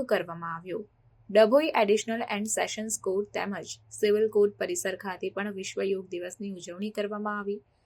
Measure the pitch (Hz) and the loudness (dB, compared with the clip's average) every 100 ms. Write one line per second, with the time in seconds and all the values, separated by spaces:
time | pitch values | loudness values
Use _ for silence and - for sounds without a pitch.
0 | 254 196 175 165 170 165 180 170 208 _ | 2 0 0 -8 -8 -8 -6 -8 -8 _
1 | _ _ - 202 214 269 311 - 208 214 | _ _ 2 6 8 8 4 2 4 4
2 | - 226 - 202 214 190 180 - 220 220 | 2 -4 -2 -4 -2 -2 -2 -4 -6 -4
3 | 190 190 208 - 185 190 - - _ - | -2 -2 -2 -4 -4 -6 -10 -14 _ 0
4 | 214 208 220 214 208 202 185 180 190 185 | 2 4 4 4 4 2 -4 -2 -4 -4
5 | 202 180 190 190 208 196 190 - 196 190 | -6 -6 -6 -4 -6 -6 -8 -2 -2 -2
6 | 185 175 180 - 202 185 170 175 208 214 | -4 -8 -8 -8 -8 -8 -10 -8 -6 -4
7 | 208 208 214 208 202 208 _ _ | -4 -4 -4 -4 -4 -6 _ _